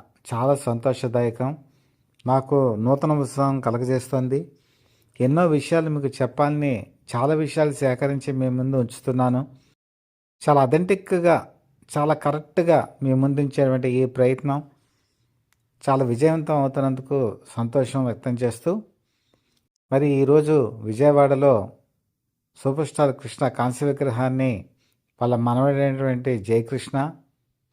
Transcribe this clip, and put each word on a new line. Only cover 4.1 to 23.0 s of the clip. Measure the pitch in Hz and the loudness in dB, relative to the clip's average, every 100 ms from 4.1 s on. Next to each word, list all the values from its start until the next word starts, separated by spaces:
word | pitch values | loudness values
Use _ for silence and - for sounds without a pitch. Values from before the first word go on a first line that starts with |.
| 135 127 135 170 _ _ _ _ _ _ - | -4 -2 -4 -6 _ _ _ _ _ _ -2
ఎన్నో | 127 160 180 | 0 2 4
విషయాలు | 147 - 165 160 | 2 0 -2 0
మీకు | 147 139 | -2 -4
చెప్పాలని | - 123 - 147 147 147 110 - _ - 120 | -4 -4 0 0 0 -2 -4 -8 _ -10 -2
చాలా | 139 | 0
విషయాలు | 156 147 160 151 | 0 -2 0 0
సేకరించి | 131 135 127 139 139 147 | 0 -2 0 -2 -2 -4
మీ | 131 131 | -2 -2
ముందు | 127 131 135 | -2 0 0
ఉంచుతున్నాను. | 120 - - 127 127 127 147 - _ _ _ _ _ _ _ _ - | -2 -4 -4 0 2 0 -4 -14 _ _ _ _ _ _ _ _ 2
చాలా | 143 | 4
అథెంటిక్‌గా, | 131 156 180 190 - 180 170 147 - _ _ _ _ 151 | 4 2 2 -2 0 2 4 2 0 _ _ _ _ -2
చాలా | 147 | 0
కరెక్ట్‌గా | 151 147 151 151 - 170 151 - - | 0 0 -4 -4 -2 4 4 2 -4
మీ | 135 | 0
ముందుంచేటువంటి | 131 139 139 143 143 135 131 127 | 2 2 0 -2 0 0 0 0
ఈ | 127 127 | 0 0
ప్రయత్నం | 127 127 127 143 143 147 _ _ _ _ _ _ _ _ _ _ _ - | 2 2 2 -4 -6 -8 _ _ _ _ _ _ _ _ _ _ _ -2
చాలా | 135 127 | 0 0
విజయవంతం | 120 156 160 156 147 | 2 2 2 0 0
అవుతున్నందుకు | 139 143 135 131 131 143 113 98 - - | 0 0 -2 -4 -4 -2 -2 -6 -12 -6
సంతోషం | 117 135 127 139 127 | -2 0 0 -2 -4
వ్యక్తం | 110 131 120 | -4 -6 -2
చేస్తూ, | 120 117 165 208 - _ _ _ _ _ _ _ _ _ - | -4 -4 -4 -4 -8 _ _ _ _ _ _ _ _ _ -2
మరి | 135 147 | 0 2
ఈరోజు | 135 135 151 151 151 110 113 | 2 4 4 4 2 0 -4
విజయవాడలో | 107 110 147 143 139 135 143 113 95 - _ _ _ _ _ _ _ _ | -8 2 4 6 4 4 4 4 0 -12 _ _ _ _ _ _ _ _
సూపర్ | 135 143 143 | -4 -2 -4
స్టార్ | - | 0